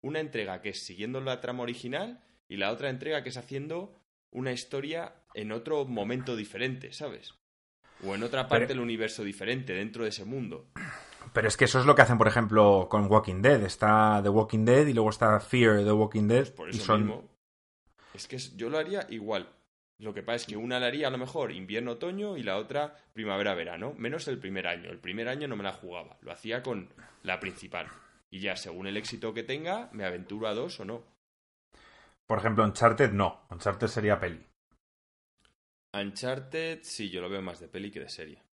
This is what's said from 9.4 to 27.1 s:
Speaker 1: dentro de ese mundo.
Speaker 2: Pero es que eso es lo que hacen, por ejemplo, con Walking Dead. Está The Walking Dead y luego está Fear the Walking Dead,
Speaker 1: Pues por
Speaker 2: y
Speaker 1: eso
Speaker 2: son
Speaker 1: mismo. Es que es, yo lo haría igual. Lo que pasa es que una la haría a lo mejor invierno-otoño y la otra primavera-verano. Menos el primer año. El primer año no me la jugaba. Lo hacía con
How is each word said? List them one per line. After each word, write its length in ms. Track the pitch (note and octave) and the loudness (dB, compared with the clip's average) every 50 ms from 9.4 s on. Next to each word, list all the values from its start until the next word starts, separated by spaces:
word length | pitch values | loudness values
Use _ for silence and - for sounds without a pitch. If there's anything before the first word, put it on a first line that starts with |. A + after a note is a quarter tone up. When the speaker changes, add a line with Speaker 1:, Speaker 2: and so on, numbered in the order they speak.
| F#2+ G#2+ B2+ C3 C3 B2+ F#2 | -4 -4 -4 -4 -4 -6 -6
Speaker 1:
dentro 300 | F#2 G2+ A2 G#2+ A#2 A#2 | -6 -6 -6 -6 -6 -6
de 40 | G#2+ | -6
ese 160 | G#2 - G2 | -6 -6 -10
mundo. 420 | G2+ B2+ C3+ B2 F#2+ E2 C#2 - _ _ - - - - - - - - - - - | -8 -8 -8 -8 -8 -10 -14 -16 _ _ -14 -12 -12 -12 -14 -16 -20 -20 -20 -20 -2
Speaker 2:
Pero 160 | - A#2 A2 G#2+ | 0 2 2 2
es 80 | - | 4
que 80 | - B2+ | 4 4
eso 160 | A#2+ - C3 | 4 6 6
es 60 | B2+ | 6
lo 80 | D3 C#3+ | 8 10
que 80 | C#3+ | 10
hacen, 160 | C3 A2+ B2 A2+ | 10 10 10 6
por 100 | A2 A2 | 6 6
ejemplo, 580 | - A#2+ A2+ G2+ G#2+ G#2+ G#2 G2+ G2+ F#2+ F2+ - | 6 4 2 4 8 10 10 10 10 8 6 4
con 200 | - G#2 G2+ G2 | 2 2 4 6
Walking 300 | G#2 G#2+ G#2 - F2+ F#2 | 6 6 6 4 -4 4
Dead. 220 | G2+ C3+ D3 B2 | 6 6 6 6
Está 580 | G#2 F#2 - - - G#2+ G#2+ G#2+ G#2+ G#2+ G#2+ G#2 | 4 -2 -2 2 4 6 6 8 6 6 4 4
The 60 | G2 G2+ | 2 4
Walking 360 | G2 A2 G#2+ A2 - A2 A2 | 4 4 4 4 2 2 6
Dead 220 | A#2 B2 C#3 D3+ | 8 8 8 8
y 60 | D3 | 6
luego 180 | B2+ A2+ A2 G#2+ | 4 4 2 2
está 300 | G#2 - A#2+ A2 G#2+ G#2 | 2 4 4 4 4 4
Fear 440 | - - - B2 A#2+ A2+ G#2+ G#2 G2+ | 2 2 4 6 8 8 8 6 6
the 80 | G#2 | 6
Walking 360 | G#2 G#2+ A2 G#2+ - A2 G#2 G#2 | 6 6 4 4 2 2 4 6
Dead, 140 | A#2 B2+ C3+ | 6 4 4
Speaker 1:
Pues 60 | C3 | 2
por 180 | - - D#2+ E2+ | -4 -14 -10 -6
Speaker 2:
y 80 | A2 | -6
Speaker 1:
eso 80 | A2 - | -4 2
Speaker 2:
son 220 | - A2 G#2 G#2 | 4 4 4 4
Speaker 1:
mismo. 220 | G#2 A2 - - - _ _ _ _ _ _ _ _ _ _ _ _ _ _ _ - | 0 -2 -6 -12 -18 _ _ _ _ _ _ _ _ _ _ _ _ _ _ _ -20
Es 160 | - - - - | -16 -16 -14 -12
que 80 | - | -10
es, 200 | B2 C3 - - | -10 -10 -12 -10
yo 120 | - A#2 A#2 | -8 -6 -2
lo 100 | D3 D#3 | -2 -2
haría 280 | D#3 E3+ G3 G3+ - - | -2 -2 -4 -6 -6 -8
igual. 400 | - A2+ G#2 G#2+ G#2+ G2 F2+ - _ _ _ _ _ _ _ _ _ _ | -10 -10 -6 -4 -4 -4 -4 -8 _ _ _ _ _ _ _ _ _ _
Lo 120 | G#2+ G#2+ | -12 -10
que 100 | G2 G2+ | -10 -8
pasa 140 | - - A#2 | -4 -4 -4
es 100 | A#2 - | -4 -4
que 100 | - G#2+ | -6 -8
una 220 | G#2 A2+ B2 B2 B2+ | -8 -6 -4 -2 0
la 80 | B2+ | 0
haría 220 | B2 B2 D3 D3+ C3 | 0 -2 0 -2 -2
a 20 | |
lo 80 | C3 B2 | -2 -4
mejor 320 | B2+ C3 - E3 C#3 A2+ | -6 -6 -4 -6 -4 -4
invierno-otoño 840 | D2+ F2+ F#2+ F#2 G#2 A2+ A#2+ B2 A#2+ A#2 - F3 F3+ G3 G#3 G#3 F#3+ | -6 -10 -10 -6 -6 -6 -4 -6 -6 -6 -6 -8 -6 -6 -6 -6 -6
y 60 | D#3+ | -6
la 160 | B2+ G#2 F#2+ G2+ | -4 -4 -4 -4
otra 380 | A2 G2 - C#3+ D3 D3 - - _ _ | -4 -4 -4 -4 -4 -4 -8 -18 _ _
primavera-verano. 840 | _ A2 A2 G#2+ G2 G2 G2+ G#2 F#2+ F2 E2 E2+ F2 E2+ G2 C3 D3 | _ -8 -6 -4 -2 0 0 0 -2 -2 -4 -6 -8 -8 -8 -10 -8
Menos 320 | - A2+ A#2+ C#3+ - - D3 | -6 -6 -6 -6 -6 -6 -6
el 100 | C3 - | -8 -6
primer 280 | - F#2+ F#2+ F#2+ F2+ | -6 -8 -6 -4 -4
año. 240 | F2 F2 F2 E2+ F2 | -4 -6 -6 -8 -14
El 80 | F2 E2+ | -16 -12
primer 300 | - F2+ F#2 A2 A#2 A#2+ | -10 -8 -6 -6 -4 -6
año 200 | C3 C#3+ D3+ C#3 | -6 -6 -6 -6
no 80 | A#2+ | -6
me 80 | G#2 G2+ | -6 -6
la 80 | G2 | -6
jugaba. 460 | F#2 - - F2+ F2 F2 E2 E2 - _ | -6 -8 -14 -12 -12 -12 -14 -14 -20 _
Lo 100 | _ - | _ -16
hacía 320 | F2 - - A2 A2+ B2+ | -16 -12 -8 -6 -6 -6
con 300 | C3 C3+ A#2+ G2+ F2 - - - - - | -4 -6 -8 -8 -10 -12 -18 -20 -20 -20